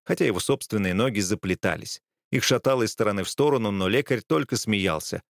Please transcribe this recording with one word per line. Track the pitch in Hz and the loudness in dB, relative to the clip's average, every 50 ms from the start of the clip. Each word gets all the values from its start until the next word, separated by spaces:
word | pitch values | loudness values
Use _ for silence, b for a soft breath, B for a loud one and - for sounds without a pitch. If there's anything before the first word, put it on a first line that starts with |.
| _ | _
хотя | - 180 - - | -4 0 0 2
его | 120 95 - | 2 0 0
собственные | - - 139 - - - 110 107 98 92 90 | 0 0 -2 -2 -2 -2 -2 0 0 0 2
ноги | 98 120 135 107 104 | 0 0 0 0 -2
заплетались. | 95 90 107 - - 92 90 - - 92 80 80 85 - - - _ _ _ _ _ _ | -2 -2 -2 -2 -2 -2 -2 0 0 -2 -2 -4 -6 -10 -14 -14 _ _ _ _ _ _
Их | - 127 - | -2 0 2
шатало | - 131 117 - 135 135 123 113 | 2 2 2 2 2 2 2 0
из | 104 | 0
стороны | - - 113 107 101 98 92 | -2 0 0 0 0 0 -4
в | - | -2
сторону, | - - 143 147 143 123 113 104 | 0 2 2 2 2 2 2 0
но | 101 95 92 | 0 0 0
лекарь | 92 107 135 139 - 131 110 | 2 2 2 2 0 -2 -2
только | - - 160 156 139 - 127 | -2 -2 -2 -2 0 -2 -4
смеялся, | 110 - 107 104 101 92 90 80 76 - - - 87 - _ _ | -4 -2 0 0 0 2 0 0 -2 -4 -6 -8 -10 -10 _ _